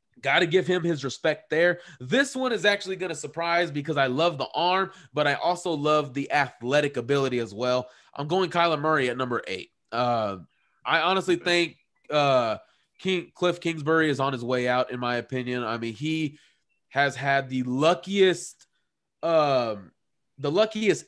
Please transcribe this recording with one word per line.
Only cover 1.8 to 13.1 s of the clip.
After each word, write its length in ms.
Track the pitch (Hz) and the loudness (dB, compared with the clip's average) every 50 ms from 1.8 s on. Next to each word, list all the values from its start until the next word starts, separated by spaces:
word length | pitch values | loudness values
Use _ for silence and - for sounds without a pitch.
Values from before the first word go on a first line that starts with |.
| - - 156 - | -6 -16 -18 -16
This 340 | 127 127 170 262 277 269 - | -6 -2 0 0 0 0 -2
one 160 | 254 262 240 | -4 -2 -2
is 140 | 233 196 160 | -2 2 2
actually 320 | 208 208 202 - 185 190 | 2 2 2 -2 -6 -6
gonna 180 | 160 180 175 160 | -6 -6 -6 -6
surprise 560 | 143 - 139 - 165 170 170 170 170 175 160 | -8 -10 -10 -8 -6 -2 0 0 0 0 0
because 280 | 143 147 139 165 151 143 | -2 -6 -4 -2 0 0
I 80 | 135 | 2
love 320 | 131 127 143 165 175 160 135 | 2 2 2 2 0 0 -2
the 100 | 131 - - | -6 -6 -2
arm, 360 | 151 170 180 185 190 190 185 - - - - - | 0 2 2 2 2 0 -2 -6 -14 -20 -8 -2
but 140 | 151 147 | 0 2
I 80 | 143 143 | 2 0
also 380 | - - 170 180 170 - 180 165 | 2 0 0 0 0 -2 -4 -4
love 420 | 147 143 151 151 151 143 135 123 | 0 2 2 2 2 2 0 -4
the 180 | 139 139 - 139 | -6 -4 0 0
athletic 640 | 147 139 131 - _ 117 120 139 151 147 139 143 | 0 0 0 -4 _ -4 0 2 2 2 2 -2
ability 420 | 127 117 117 143 139 139 131 123 120 | -4 -2 0 0 0 2 0 0 -2
as 140 | 117 104 101 | -4 -4 -6
well. 380 | 104 123 123 127 127 127 - - - _ _ _ | -4 -2 0 0 0 -2 -4 -12 -20 _ _ _
I'm 120 | - 147 | -10 -4
going 220 | 151 175 190 185 160 | -2 0 0 0 0
Kyler 320 | - 175 170 170 160 147 | 2 2 2 2 2 0
Murray 300 | 143 156 156 147 131 123 | 2 2 2 2 2 0
at 80 | 120 127 | -2 -2
number 240 | 131 123 123 110 - | -2 -2 -2 -4 -4
eight. 240 | - 95 92 85 - _ _ _ _ 110 | -6 -8 -8 -10 -14 _ _ _ _ -4
Uh, 460 | 117 123 123 120 117 107 101 98 92 80 - _ _ _ _ _ _ _ | -2 0 0 0 0 0 -2 -4 -6 -10 -18 _ _ _ _ _ _ _
I 140 | 120 147 165 156 | 0 0 2 2
honestly 340 | 175 190 190 175 185 175 | 2 2 0 2 0 0
think, 400 | 170 - 175 175 175 170 156 - _ _ _ _ _ _ - | 0 2 0 2 2 2 0 -4 _ _ _ _ _ _ -2
uh, 460 | 147 151 143 139 135 127 120 113 107 101 - _ _ _ _ _ _ _ | 0 2 4 4 4 4 4 2 -2 -4 -8 _ _ _ _ _ _ _
King-, 320 | - 190 | -4 -2